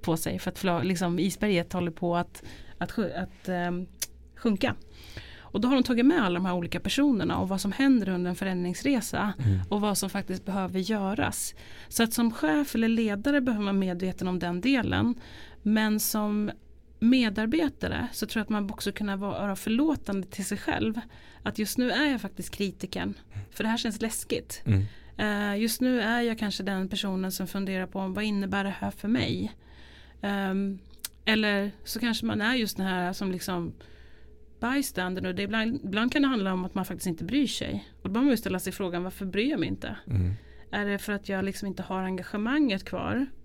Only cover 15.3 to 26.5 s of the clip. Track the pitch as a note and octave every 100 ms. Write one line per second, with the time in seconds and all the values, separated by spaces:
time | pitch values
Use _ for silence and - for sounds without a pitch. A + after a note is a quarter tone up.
15.3 | - - - G#3 A3 G#3+ G#3+ - A3 G#3
16.3 | G#3 G#3 - - - - - A3+ C4 A#3
17.3 | G3 A3 D#4 D#4 - - - A#3+ - G#3+
18.3 | A#3 G#3 G#3+ G3+ G#3+ G3+ G3 G#3 G3 G3+
19.3 | - G3+ F#3+ - A3+ D#4 C#4+ - G3 F3+
20.3 | - F#3+ G3+ - - A3 A3+ - - -
21.3 | - - G#3 G#3 - B3 G3+ D4 B3 G3
22.3 | - - - G3+ - F#3 F#3 F3+ G3 -
23.3 | - - - G#3+ A3+ A#3 G3+ A3+ - -
24.3 | - - - - F#2+ G2+ - - - G#3+
25.3 | G#3 G#3 G3+ A3+ A3+ B3+ B3 A3 A#3+ A#3
26.3 | A3+ G#3